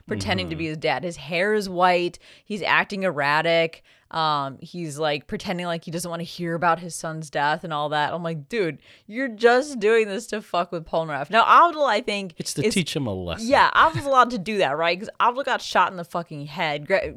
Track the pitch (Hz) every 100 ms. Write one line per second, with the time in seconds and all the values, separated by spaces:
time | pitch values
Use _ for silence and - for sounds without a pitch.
0 | - 214 196 190 175 160 160 156 156 127
1 | 175 151 143 175 208 214 190 175 180 180
2 | 175 - - - - 208 151 151 190 190
3 | 190 143 143 151 160 165 160 - _ _
4 | _ 165 156 147 139 131 165 180 160 143
5 | 156 147 - 214 208 175 175 170 170 165
6 | 175 170 170 - 170 170 175 165 175 -
7 | 165 156 151 156 147 151 170 151 151 151
8 | 143 165 170 160 139 233 165 143 _ -
9 | - 226 269 208 233 247 294 254 208 226
10 | 208 196 - 208 - 175 180 175 160 170
11 | 160 139 147 220 - 254 339 311 269 208
12 | - 202 190 - - - 214 208 156 156
13 | 123 92 87 82 226 262 175 - 311 320
14 | 285 262 240 240 175 208 143 147 170 175
15 | 220 - 214 247 269 208 - 202 180 185
16 | 170 175 165 147 147 156 160 147 147 190
17 | 151